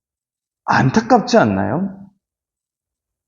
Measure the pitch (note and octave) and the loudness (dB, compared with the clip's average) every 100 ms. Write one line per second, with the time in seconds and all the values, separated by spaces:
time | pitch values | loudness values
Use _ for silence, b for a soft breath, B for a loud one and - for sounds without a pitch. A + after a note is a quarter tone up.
0 | _ _ _ _ _ _ - B2 C3+ A3 | _ _ _ _ _ _ -4 0 2 0
1 | A3 B3 - A3+ B2 F#2+ G2 C3+ G3 - | 2 0 4 2 2 0 -2 -4 -6 -10
2 | - _ _ _ _ _ _ _ _ _ | -20 _ _ _ _ _ _ _ _ _
3 | _ _ | _ _